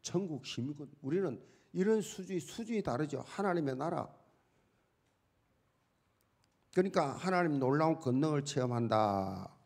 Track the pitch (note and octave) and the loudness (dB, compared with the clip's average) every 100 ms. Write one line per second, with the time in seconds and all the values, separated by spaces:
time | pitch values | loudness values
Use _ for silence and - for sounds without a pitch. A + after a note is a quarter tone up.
0 | - F3 G3 D3 - - B2+ D3 C#3 - | -2 -4 -2 -6 -8 -6 -6 -6 -12 -10
1 | C3 E3+ F#3 A2 - - _ E3+ F#3+ A3 | -2 0 0 -4 -12 -20 _ -2 2 2
2 | G3 - F3+ F#3 - - A3+ A3+ F#3+ B2 | 0 -8 -6 -6 -6 -10 -4 -2 0 -2
3 | D3 C3+ - - G3+ F3 D3 C3 D#3 D#3+ | -2 -4 -8 -2 0 2 0 -2 -2 -4
4 | - - _ _ _ _ _ _ _ _ | -6 -10 _ _ _ _ _ _ _ _
5 | _ _ _ _ _ _ _ _ _ _ | _ _ _ _ _ _ _ _ _ _
6 | _ _ _ _ _ _ _ - F#3 F#3 | _ _ _ _ _ _ _ 0 2 4
7 | D3 C3+ F3 F3+ F3 C#3+ C3 C#3+ D#3+ D#3 | 2 0 0 4 4 4 2 4 4 2
8 | C3+ B2 D#3 D3 D3 - B2+ A#2+ A#2 G#2+ | 0 2 2 0 0 0 0 0 2 4
9 | G#2+ G2 F#2+ F#2+ F#2+ - | 4 2 -2 -4 -10 -16